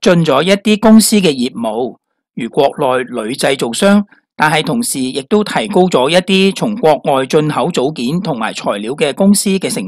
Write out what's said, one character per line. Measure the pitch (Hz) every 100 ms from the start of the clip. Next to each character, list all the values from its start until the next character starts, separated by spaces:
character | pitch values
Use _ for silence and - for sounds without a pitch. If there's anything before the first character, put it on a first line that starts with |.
進 | 214 175
咗 | 156 135
一 | 175
啲 | 202 220 208
公 | 220 220
司 | 196 208
嘅 | 180
業 | 139 123
務， | - 113 110 123 - _ _ _
如 | - 117
國 | - 139 -
內 | 139 127
鋁 | 123 120 110 139
製 | 139 139
造 | 233
商， | 226 196 202 202 _ _ -
但 | 151
係 | 156
同 | 156 117
時 | 120 135
亦 | 127 139
都 | 135 214
提 | 208 - 113
高 | 180
咗 | 180 139 135
一 | 175
啲 | 185 190 196
從 | 165 135 107
國 | 156 147
外 | 160 135 131
進 | 160 151
口 | 135 139
組 | 156 135
件 | 156 120 170
同 | 170 123
埋 | 107
材 | - 139 101
料 | 107
嘅 | 147 151
公 | - 196
司 | 202 202
嘅 | 190 135
成 | 110